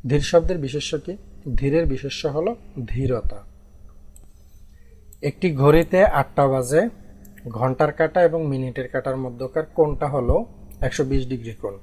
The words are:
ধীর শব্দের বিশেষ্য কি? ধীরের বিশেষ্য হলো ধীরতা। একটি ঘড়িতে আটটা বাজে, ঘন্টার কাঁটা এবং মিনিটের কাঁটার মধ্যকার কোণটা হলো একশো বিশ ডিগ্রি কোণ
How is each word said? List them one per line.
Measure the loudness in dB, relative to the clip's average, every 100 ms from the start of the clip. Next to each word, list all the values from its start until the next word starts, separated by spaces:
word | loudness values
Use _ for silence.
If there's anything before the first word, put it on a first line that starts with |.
| 0
ধীর | 0
শব্দের | 4 4 4 -2
বিশেষ্য | -4 -6 -6 -6
কি? | -8 -14 -16 -14 -2 0
ধীরের | 2 2 0
বিশেষ্য | -2 -6 -4 -4
হলো | -2 -4 -6 -12 -12 -6
ধীরতা। | -2 0 0 -2 -4 -14 -20 -20 -20 -20 -20 -20 -20 -20 -20 -20 -20 -20 -20 -20 -20 -20 -8
একটি | -8 -4 -4 2
ঘড়িতে | 6 6 4 4 4
আটটা | 4 0 0 2
বাজে, | 2 2 2 2 -6 -20 -20 -20 -16 -12
ঘন্টার | -4 -2 2 0
কাঁটা | 2 0 4
এবং | 2 2 -2
মিনিটের | -4 -4 -6 -6
কাঁটার | -4 -4 -6
মধ্যকার | -8 -8 -6 -4 -4
কোণটা | 0 2 2 -2
হলো | 0 2 0 0 -14 -20 -4
একশো | -4 -2
বিশ | 0 0 -2
ডিগ্রি | -8 -10
কোণ | -10 -10 -10